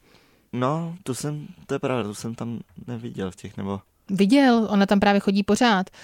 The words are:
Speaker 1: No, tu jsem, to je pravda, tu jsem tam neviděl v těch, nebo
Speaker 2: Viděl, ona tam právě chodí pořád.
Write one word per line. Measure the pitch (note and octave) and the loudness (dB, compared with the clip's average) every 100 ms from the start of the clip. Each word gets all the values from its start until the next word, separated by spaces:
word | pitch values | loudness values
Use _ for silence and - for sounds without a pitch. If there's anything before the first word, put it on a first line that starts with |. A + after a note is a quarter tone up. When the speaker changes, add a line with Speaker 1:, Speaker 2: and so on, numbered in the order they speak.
| _ _ _ _ _ | _ _ _ _ _
Speaker 1:
No, | A#2+ B2+ D#3+ E3 E3+ | -4 -2 -2 -6 -10
tu | - | -10
jsem, | A#2+ D3 D3+ - - - | -6 -6 -8 -12 -16 -8
to | C#3 | -4
je | |
pravda, | C3+ B2+ | -2 -2
tu | G2+ | -4
jsem | G#2 A#2 A#2 | -8 -10 -10
tam | A#2 A2+ - - - | -10 -10 -14 -18 -12
neviděl | A#2 A#2+ B2+ A#2+ | -10 -10 -8 -10
v | - | -10
těch, | G2 - | -16 -10
nebo | G2 G2 - _ - | -8 -8 -10 _ -4
Speaker 2:
Viděl, | F#3+ G3+ C#4+ C4 A#3 G#3+ | 2 4 6 6 4 2
ona | G3+ G3 | 2 4
tam | G3+ | 4
právě | G3+ G3+ | 4 2
chodí | - G3 | 2 0
pořád. | G3+ G#3 A#3+ F#3+ F#3+ - | 2 2 2 2 -2 -10